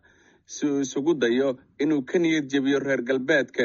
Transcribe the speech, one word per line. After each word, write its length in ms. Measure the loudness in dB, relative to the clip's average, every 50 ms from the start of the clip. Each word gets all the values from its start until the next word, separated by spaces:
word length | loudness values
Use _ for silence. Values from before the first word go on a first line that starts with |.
| _ _ _ _ _ _ _ _ _ -18
si 160 | -10 -4 -2
uu 160 | -2 0 0
isugu 320 | -2 -2 -4 -2 0 0 0
dayo 340 | 2 2 0 2 2 0 0 -2 -6 -10 _ _ -4
inuu 220 | 0 0 0 0 -2
ka 120 | 0 0 2
niyad 260 | 2 2 2 0 -2
jabiyo 320 | -2 -2 0 0 2 0 0
reer 220 | 0 0 -2 -2
galbeedka 640 | 0 -2 -2 -2 0 2 2 2 0 -2 -2 -2